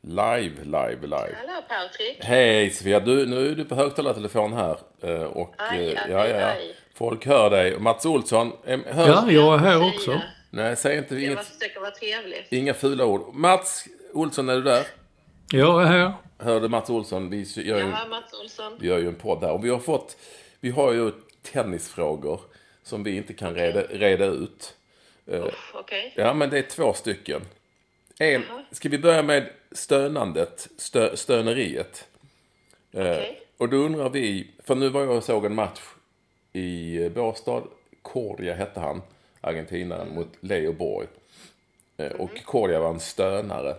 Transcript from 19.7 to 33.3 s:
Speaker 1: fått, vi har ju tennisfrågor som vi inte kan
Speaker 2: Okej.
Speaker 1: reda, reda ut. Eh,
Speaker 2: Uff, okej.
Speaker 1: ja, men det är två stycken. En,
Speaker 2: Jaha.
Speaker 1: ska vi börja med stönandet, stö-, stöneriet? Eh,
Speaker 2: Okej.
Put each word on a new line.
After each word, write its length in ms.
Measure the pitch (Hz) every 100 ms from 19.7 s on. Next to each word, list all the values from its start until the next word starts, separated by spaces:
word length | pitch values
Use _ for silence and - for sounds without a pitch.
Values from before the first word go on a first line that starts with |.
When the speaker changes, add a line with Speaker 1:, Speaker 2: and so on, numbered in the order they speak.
| 123
Speaker 1:
fått, 380 | 160 151 - - - - - _
vi 100 | 123
har 220 | 127 139
ju 200 | 117 110 - - _ -
tennisfrågor 880 | 139 110 87 - - 78 76 71 90 - _ _ _
som 200 | - 110
vi 120 | 104 95
inte 160 | -
kan 180 | - 92
Speaker 2:
Okej. 140 | 85 85
Speaker 1:
reda, 100 | 98
reda 420 | 95 98 101 92
ut. 520 | 98 71 85 - - _ _ _ _ _ -
Eh, 180 | 90 87
Speaker 2:
Uff, 240 | - -
okej. 380 | - - 196 233 -
Speaker 1:
ja, 180 | 110
men 160 | 147 143
det 80 | 139
är 40 |
två 300 | 131 - 139
stycken. 480 | 101 - 98 - 73 - _ _ _ _ _ _ -
En, 260 | 160 131 117
Speaker 2:
Jaha. 160 | 247 -
Speaker 1:
ska 180 | - -
vi 100 | 143
börja 240 | 170 160
med 260 | 151 143 120 - _
stönandet, 960 | - - 139 139 151 101 78 85 - - -
stö-, 380 | - 123 110 -
stöneriet? 920 | - 120 113 123 101 64 - - - _ _ _ _ _ _ _ _
Eh, 80 | -
Speaker 2:
Okej. 420 | 92 82 -